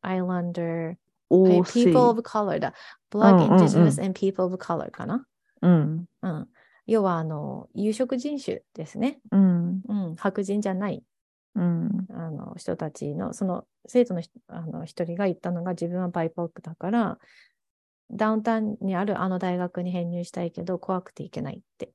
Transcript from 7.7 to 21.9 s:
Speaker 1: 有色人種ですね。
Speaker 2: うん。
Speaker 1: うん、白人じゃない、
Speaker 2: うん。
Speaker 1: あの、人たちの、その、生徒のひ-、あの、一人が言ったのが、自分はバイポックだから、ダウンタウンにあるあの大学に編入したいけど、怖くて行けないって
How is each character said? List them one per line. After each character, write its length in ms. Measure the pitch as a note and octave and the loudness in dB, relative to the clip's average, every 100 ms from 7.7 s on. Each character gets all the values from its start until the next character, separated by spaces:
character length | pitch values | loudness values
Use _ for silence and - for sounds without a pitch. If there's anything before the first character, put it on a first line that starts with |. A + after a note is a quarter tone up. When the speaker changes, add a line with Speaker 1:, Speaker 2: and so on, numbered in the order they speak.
Speaker 1:
有 200 | - G#3 | -4 -2
色 240 | G#3+ B3+ C4 | -2 -2 -2
人 220 | C#4+ C#4+ | -4 -8
種 200 | - - _ | -8 -10 _
で 120 | - D#3 | -14 -12
す 120 | - | -4
ね。 220 | B3+ C#4+ - | -4 -4 -2
Speaker 2:
う 60 | F#3+ | 4
ん。 440 | F#3+ F3 E3+ F#3+ F#3+ | 4 4 -2 -4 -4
Speaker 1:
う 60 | G#3 F3+ | -6 -6
ん、 40 | E3 | -4
白 280 | G3+ F#3+ | -6 -4
人 180 | G3 G3+ | -4 -4
じ 80 | G#3 | -2
ゃ 40 | |
な 160 | F#3 G3+ | -4 -4
い、 140 | D#3+ _ _ _ _ _ G#3 | -8 _ _ _ _ _ -4
Speaker 2:
う 60 | |
ん。 460 | F3 E3+ E3 G3+ F#3 | -2 0 -2 -4 -6
Speaker 1:
あ 200 | - E3 | -10 -10
の、 240 | D3+ - - | -10 -14 -14
人 200 | - E3+ | -8 -6
た 140 | D#3 | -8
ち 220 | - D3 | -8 -10
の、 200 | D3 - | -6 -8
そ 100 | - | -6
の、 220 | G3 F3+ - _ - | -4 -6 -10 _ -2
生 180 | B3 A#3+ | 0 0
徒 80 | |
の 80 | F3+ | -2
ひ-、 80 | E3 _ _ | -8 _ _
あ 140 | E3+ | -14
の、 240 | D#3+ D#3+ E3 | -12 -12 -14
一 180 | - | -8
人 120 | E3+ E3+ | -8 -4
が 80 | G3+ | -4
言 80 | E3 | -4
っ 20 | |
た 140 | F3+ | -6
の 120 | F3 | -6
が、 80 | F3 | -6
自 180 | E3+ E3+ | -6 -6
分 100 | F3+ | -4
は 80 | F3+ | -4
バ 160 | F3 | -4
イ 60 | E3 | -6
ポ 160 | E3 E3+ | -4 -8
ッ 40 | |
ク 120 | - | -10
だ 140 | - E3 | -18 -12
か 140 | F3+ | -4
ら、 260 | A#3 G#3+ - _ _ _ _ _ _ _ _ _ | -2 -2 -6 _ _ _ _ _ _ _ _ _
ダ 200 | - G#3+ | -4 -2
ウ 80 | A3 | 0
ン 40 | |
タ 160 | A3 A3+ | -2 -2
ウ 20 | |
ン 160 | G#3+ G#3+ | -4 -6
に 160 | F#3+ F#3 | -4 -4
あ 80 | |
る 160 | G3+ G3+ | -2 -2
あ 80 | F#3+ | -2
の 100 | F#3 | -2
大 200 | F#3 F3+ | -2 -4
学 260 | F3+ F3+ | -4 -6
に 80 | F3+ | -6
編 180 | F3+ E3+ | -4 -6
入 140 | F3 | -6
し 80 | F3 | -8
た 120 | - | -8
い 80 | F3 | -8
け 120 | E3+ | -8
ど、 160 | F3 F3+ | -8 -8
怖 220 | - F#3 | -4 -6
く 100 | F3+ | -6
て 120 | - | -16
行 80 | D3+ | -14
け 100 | - | -10
な 100 | C#3 | -10
い 60 | F#3 | -12
っ 20 | _ _ | _ _
て 140 | - | -16